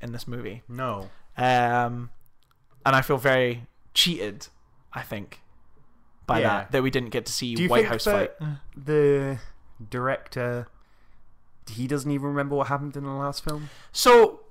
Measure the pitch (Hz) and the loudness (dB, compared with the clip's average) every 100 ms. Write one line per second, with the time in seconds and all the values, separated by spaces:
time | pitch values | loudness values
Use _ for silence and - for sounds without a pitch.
0 | 117 117 - 120 110 113 - 120 127 101 | -10 -10 -10 -10 -10 -12 -14 -8 -6 -6
1 | 95 - - - 127 123 120 120 120 120 | -10 -16 -16 -2 2 4 4 2 0 -4
2 | 120 - - - _ _ _ - 135 131 | -10 -14 -18 -20 _ _ _ -4 2 2
3 | 127 135 135 131 123 120 117 _ - - | 2 2 4 4 2 -2 -12 _ -4 0
4 | 175 160 104 98 - - _ - - 120 | 2 0 -6 -10 -18 -20 _ -20 -14 -14
5 | - 104 98 - - - - - - - | -10 -10 -10 -18 -20 -20 -20 -20 -20 -20
6 | - - - 117 113 101 98 135 131 131 | -20 -14 -2 2 2 0 0 0 2 0
7 | 117 120 - - 123 117 180 226 214 113 | -2 -6 -4 -6 -4 0 4 4 4 0
8 | 214 202 - - 151 143 - 147 139 151 | 2 2 0 -4 -8 -8 -12 -12 0 4
9 | 143 139 139 127 - - - - 107 123 | 4 4 0 -6 -10 -16 -20 -18 -8 -4
10 | 131 - - 127 123 120 120 - - - | -4 -4 -8 -6 -4 -6 -8 -18 -20 -20
11 | - - - - - - - 110 127 143 | -20 -20 -20 -20 -20 -20 -14 -8 -4 -2
12 | 143 139 143 143 139 143 127 139 143 143 | -2 -4 -2 -4 -2 -2 -2 -4 -6 -10
13 | 139 139 143 - - 151 151 - - - | -8 -6 -6 -4 -6 -6 -10 -16 -10 2
14 | 247 240 - - - | 8 10 10 4 -16